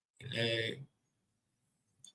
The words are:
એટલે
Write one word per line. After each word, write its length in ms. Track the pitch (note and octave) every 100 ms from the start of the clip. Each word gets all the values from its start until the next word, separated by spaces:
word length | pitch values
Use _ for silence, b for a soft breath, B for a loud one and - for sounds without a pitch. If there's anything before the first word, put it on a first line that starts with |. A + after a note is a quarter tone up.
| _ -
એટલે 540 | - A2+ A#2 A#2 A2+ C3 C#3 _ _ _ _ _ _ _ _ _ _ _ -